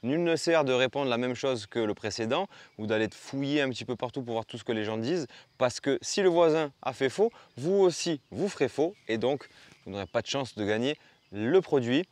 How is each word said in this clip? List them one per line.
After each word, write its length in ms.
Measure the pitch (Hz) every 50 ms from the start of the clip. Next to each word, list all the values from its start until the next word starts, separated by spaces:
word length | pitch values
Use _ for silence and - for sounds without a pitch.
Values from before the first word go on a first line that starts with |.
Nul 200 | - 123 147 170
ne 140 | 175 170 165
sert 300 | 151 - 170 165 160 143
de 80 | 131 127
répondre 340 | 123 127 123 - 143 139 127
la 80 | 117
même 180 | 117 123 127 120
chose 300 | - - 135 131 113 104
que 140 | - - 120
le 160 | 110 107 98
précédent 520 | - - 104 - - 113 113 135 175 196 - - - - - -
ou 100 | - 110
d'aller 220 | 104 110 110 110 104
fouiller 520 | - - - - 135 139 139 139 147 151
un 80 | 139 131
petit 160 | 117 - 110
peu 100 | 123 123
partout 240 | - 127 120 - 139
pour 140 | 123 117 113
voir 100 | 113 113
tout 140 | - - 113
ce 60 | -
que 80 | -
les 120 | 113 110 104
gens 140 | 107 110 113
disent 300 | 113 135 180 175 135 - - - - _ _
parce 240 | - 127 123 - -
que 180 | - 143 185 -
si 180 | - - - 208
le 80 | 196 185
voisin 440 | 165 170 170 160 151 160 156 143 - -
a 100 | - 131
fait 160 | 123 - 135 127
faux, 240 | - - 214 233 - - - _ -
vous 200 | 120 131 170 196
aussi 440 | 202 190 180 156 - - 175 156 135 _ -
vous 180 | 90 113 185 202
ferez 180 | - - 143 120
faux 260 | - 139 151 175 208 _ - -
et 80 | 113
donc 320 | 110 117 127 143 131 - - - - - - - _ -
vous 60 | -
n'aurez 120 | 95 101 95
pas 160 | - - 117
de 60 | 107
chance 280 | - - 139 131 - -
de 120 | 107 104
gagner 320 | 101 107 110 123 139 151 _ - - _ _ _ -
le 300 | 98 104 110 123 170 190
produit. 420 | 170 - 156 139 117 117 123 156 185 _